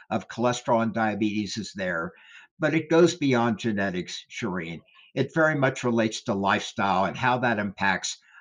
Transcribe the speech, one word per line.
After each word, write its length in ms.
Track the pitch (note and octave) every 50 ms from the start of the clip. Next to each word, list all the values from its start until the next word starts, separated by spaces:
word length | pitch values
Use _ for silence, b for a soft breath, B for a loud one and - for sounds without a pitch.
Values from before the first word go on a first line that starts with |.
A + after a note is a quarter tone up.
| B B
of 180 | G#2+ G#2 - _
cholesterol 540 | - A#2 A#2+ A#2+ B2 - - C3+ A#2+ A2+
and 100 | A2+ A2+
diabetes, 640 | F#2+ A#2 A2 G#2+ G#2 G2+ A2 G#2 G2+ G#2+ G#2 F#2 -
is 160 | A2 F#2+ -
there. 400 | - F#2+ F#2 F2+ F2 E2 E2+ F2 B B B B B B B B B -
But 160 | D#3+ D3+ D#3
it 160 | D#3+ D3+ D#3
goes 240 | E3 E3 F3 E3 -
beyond 440 | - C#3+ C3+ B2+ A#2 A#2 A#2+ G#2+ -
genetics, 640 | - A#2 G#2 G2+ G2 G2 F2+ F2+ E2+ - - - - _
Shireen. 500 | - - A#2+ G2 F2+ F2+ E2 E2 E2+ - _ b b b b b b
It 200 | C#3 B2+ - -
very 200 | D#3+ D#3 D#3 D#3
much 280 | C#3 C3+ C3+ C3 -
relates 400 | - B2 A#2 A2+ A2 G#2+ - - -
to 100 | - G2+
lifestyle 720 | G2 G2 G2 G#2 G#2 - - - - G2+ G2 F#2 F#2 G2
and 100 | - -
how 220 | B2 B2+ B2 B2+ B2+
that 200 | B2+ A#2+ A2+ G#2
impacts 600 | G#2 G2+ F#2+ - G2 G2 F#2 F2 - - - b b b b b